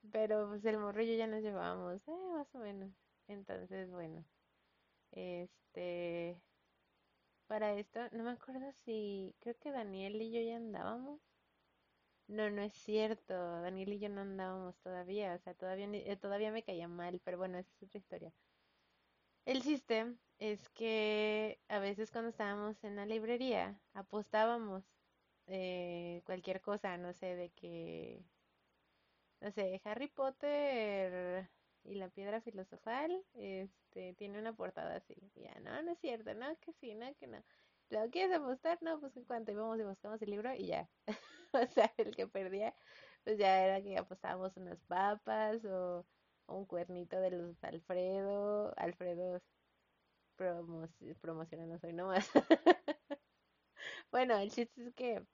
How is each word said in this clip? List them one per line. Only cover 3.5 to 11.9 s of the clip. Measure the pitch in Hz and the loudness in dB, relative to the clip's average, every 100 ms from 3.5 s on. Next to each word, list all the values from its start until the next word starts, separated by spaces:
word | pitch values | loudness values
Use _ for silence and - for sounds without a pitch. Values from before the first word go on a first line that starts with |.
| 185 180 190 185 | -8 -6 -8 -8
bueno, | 180 165 160 160 _ _ _ _ _ _ _ _ | -8 -8 -10 -14 _ _ _ _ _ _ _ _
este, | - 185 175 180 - _ - 180 175 175 170 170 175 _ _ _ _ _ _ _ _ _ _ _ | -10 -6 -6 -8 -12 _ -8 -4 -2 -2 -2 -4 -6 _ _ _ _ _ _ _ _ _ _ _
para | 214 214 | 0 2
esto, | 202 208 226 240 | 0 -2 -6 -6
no | 226 | -4
me | 226 | -4
acuerdo | 240 - 262 269 269 - | -6 -8 -8 -8 -10 -4
si, | 220 208 196 190 - | -2 -2 -2 -6 -8
creo | - 233 | -8 -6
que | 294 | -4
Daniel | 277 214 190 196 214 | -4 -4 -4 -4 -4
y | 226 | -2
yo | 233 | 0
ya | 226 233 | -2 -2
andábamos. | 233 208 190 233 262 294 _ _ _ _ _ _ _ | -6 -4 -4 -4 -8 -12 _ _ _ _ _ _ _